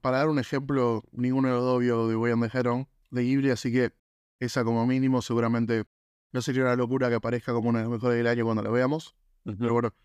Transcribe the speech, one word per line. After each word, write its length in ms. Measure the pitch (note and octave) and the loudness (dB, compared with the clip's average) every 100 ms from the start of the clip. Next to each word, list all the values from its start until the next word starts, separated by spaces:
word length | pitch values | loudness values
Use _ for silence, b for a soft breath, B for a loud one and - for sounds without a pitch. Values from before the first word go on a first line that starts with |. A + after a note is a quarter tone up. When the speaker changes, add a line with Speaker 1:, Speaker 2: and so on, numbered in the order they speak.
Speaker 1:
Para 180 | C#3 B2+ | 0 0
dar 100 | D3+ | 2
un 120 | D3+ | 0
ejemplo, 640 | B2 C#3 C3+ C#3 A#2+ A2+ - | -2 -4 -2 0 0 -2 -6
ninguno 340 | - B2 C3 C3 | -4 0 2 2
de 80 | |
los 80 | B2 | 2
dos 180 | B2+ B2 | 2 2
vio 280 | B2 A#2 A2+ | 2 2 2
The 80 | A2+ | 0
Way 160 | A#2 | 0
and 180 | A#2 A2+ | 0 0
the 80 | B2+ | 0
Heron 300 | B2 A#2+ C3+ _ _ | -2 -2 -6 _ _
de 100 | B2 | -2
Ghibli, 280 | B2 C#3 C#3 | 0 2 2
así 200 | A#2+ C3 | 0 0
que 220 | A#2+ A#2+ _ _ _ _ _ | 0 0 _ _ _ _ _
esa 240 | B2 - | -6 -2
como 200 | A#2 A#2 | 0 0
mínimo 380 | A#2+ C3 C3 B2+ | 0 0 2 0
seguramente 640 | - A#2 A#2 A#2 A2+ A2+ G#2 _ _ _ _ | 0 -2 0 0 0 -2 -4 _ _ _ _
no 100 | B2+ | -6
sería 200 | A#2+ C3 | -2 0
una 120 | B2+ | 2
locura 340 | B2 A#2+ C3 B2+ | 2 0 0 0
que 60 | |
aparezca 380 | A#2 A#2 A#2+ - | 0 -2 -4 -2
como 160 | A#2+ A2+ | -2 0
una 100 | A#2 | 0
de 60 | |
las 80 | A2+ | -2
mejores 260 | A#2 B2 A#2 | -2 0 2
del 80 | A#2 | 2
año 180 | A#2+ | 0
cuando 200 | A2+ A2 | 0 0
la 60 | G#2 | 0
veamos. 440 | A#2+ B2+ D#3 - _ _ _ | 0 0 -2 -8 _ _ _
Speaker 2:
Ujú. 140 | - G2+ | -12 -4
Speaker 1:
Pero 120 | A#2 | 0
bueno, 200 | A#2 A#2 - | 0 0 -6